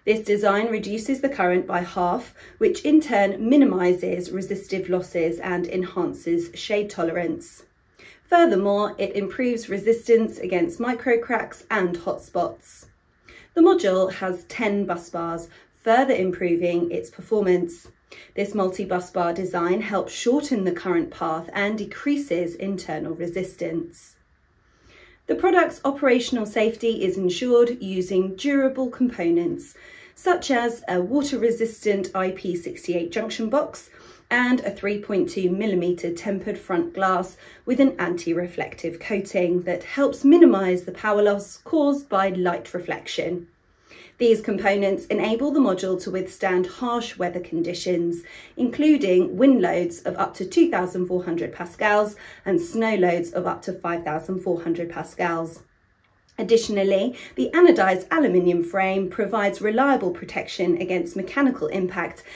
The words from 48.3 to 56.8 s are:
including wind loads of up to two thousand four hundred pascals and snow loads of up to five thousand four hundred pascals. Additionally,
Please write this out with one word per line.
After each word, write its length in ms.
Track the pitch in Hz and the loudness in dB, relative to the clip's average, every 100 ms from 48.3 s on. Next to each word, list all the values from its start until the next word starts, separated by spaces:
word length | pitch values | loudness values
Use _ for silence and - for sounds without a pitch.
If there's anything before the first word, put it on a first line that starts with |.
| - - - | -18 -14 -2
including 800 | 247 - 302 294 190 180 180 180 | -2 4 4 6 6 4 4 6
wind 260 | 269 240 | 6 6
loads 400 | 175 175 170 - | 4 2 -2 -4
of 120 | 180 180 | -6 -2
up 180 | 196 - | -4 -4
to 100 | 185 | 0
two 260 | 339 - | 4 4
thousand 360 | 185 180 185 180 | 2 -2 -2 -2
four 180 | 180 175 | -2 -2
hundred 260 | 165 - | -4 -6
pascals 640 | - 175 - 214 208 208 - - - 190 | -8 -12 -2 2 4 2 -4 -16 -10 -2
and 160 | 170 | 0
snow 340 | - 226 220 202 | 0 -2 0 2
loads 380 | 180 170 170 | 2 0 -2
of 120 | 180 180 | -4 -4
up 180 | 170 | -4
to 100 | - | -8
five 320 | 180 170 170 151 | -8 -6 -6 -4
thousand 340 | 156 170 185 | -6 -6 -6
four 220 | 185 170 | -4 -4
hundred 280 | 170 170 165 | -2 -4 -6
pascals. 720 | 156 156 - 175 165 165 - - _ _ _ _ _ _ - | -8 -10 -4 -4 -4 -6 -10 -18 _ _ _ _ _ _ -8
Additionally, 800 | 208 226 220 202 | 2 4 4 0